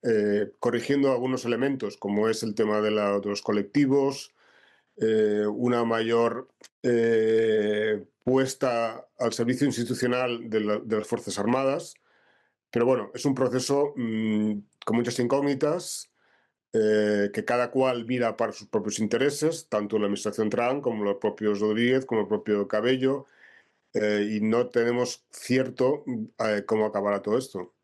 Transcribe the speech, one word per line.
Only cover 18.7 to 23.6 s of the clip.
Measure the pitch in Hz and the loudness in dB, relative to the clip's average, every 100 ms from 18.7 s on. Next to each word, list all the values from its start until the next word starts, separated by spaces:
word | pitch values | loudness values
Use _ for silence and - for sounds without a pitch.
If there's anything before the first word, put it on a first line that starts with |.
| 110 104 101 | -4 -2 -2
intereses, | 107 117 139 143 156 160 - | 0 2 0 2 -2 -2 -4
tanto | 107 104 107 | -4 0 0
la | 104 | 0
administración | 101 107 101 107 | -2 -4 -2 0
Trump | 110 120 139 | 2 0 0
como | 131 110 | -2 -2
los | 101 101 | -2 0
propios | 110 - 107 101 | -2 0 -2 0
Rodríguez, | 107 107 120 131 131 | 0 2 2 2 0
como | 110 | -2
el | 101 | 0
propio | 104 104 104 98 | -2 0 0 0
Cabello, | 107 117 131 131 139 - _ - - | 0 0 2 0 -2 -6 _ -20 -20